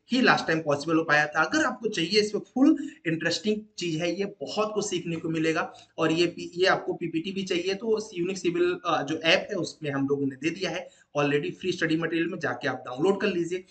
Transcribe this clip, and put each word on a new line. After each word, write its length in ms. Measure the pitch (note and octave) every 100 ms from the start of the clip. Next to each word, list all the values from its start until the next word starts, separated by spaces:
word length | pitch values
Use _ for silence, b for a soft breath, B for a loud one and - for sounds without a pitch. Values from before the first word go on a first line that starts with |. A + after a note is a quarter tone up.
| _
ही 80 | B3
last 260 | G#3 D3 -
time 140 | D#3+
possible 360 | D#3 C#3+ D#3+ D#3+
हो 80 |
पाया 220 | D#3+ D3+ D3+
था। 180 | D#3+
अगर 200 | D#3+ D#4
आपको 240 | C4+ - A3
चाहिए, 320 | F3 E3+ G#3+
इसमें 200 | G#3 G3 -
full 360 | B3 D4 - - - E3
interesting 540 | D#3+ E3+ - G#3 G#3+ - -
चीज 220 | F3 D#3
है, 180 | F3 F3+
ये 60 |
बहुत 460 | G3+ - C#3 - G#3+
कुछ 140 | G#3+ G3+
सीखने 280 | F3 E3+ E3
को 120 | E3
मिलेगा। 440 | D#3+ D#3+ E3 F#3+ B B -
और 140 | D#3
ये 140 | E3 F3
पी-, 340 | - - F3
ये 60 | F#3
आपको 280 | F3 -
पीपीटी 380 | E3+ E3 D#3+ F#3
भी 100 | F#3+
चाहिए 320 | F#3 F3 F#3
तो 360 | G3 A3+ G#3+ G#3
यूनिक 240 | F3+ F3 F#3+
Civil, 420 | E3+ E3+ F3 F3+ E3+
अ, 160 | D3
जो 140 | C#3 D#3
ऐप 320 | E3 F3+ -
है 60 | F#3+
उसमें 340 | D3 - D3
हम 180 | C#3 C3+
लोगों 180 | C#3+ C3+
ने 100 | C3
दे 140 | D#3
दिया 200 | E3+ F3
है 200 | E3+ F3+ B B D3
already, 340 | C#3+ C#3+ -
free 200 | - F#3
study 240 | F3 E3 D#3+
material 320 | E3 E3+ E3+
में 100 | F#3
जाके 300 | C3 A#2+ C#3
आप 80 | B2+
download 440 | B2 B2+ F3+ G3+
कर 60 | G3+
लीजिए। 380 | F3 E3 F3+ -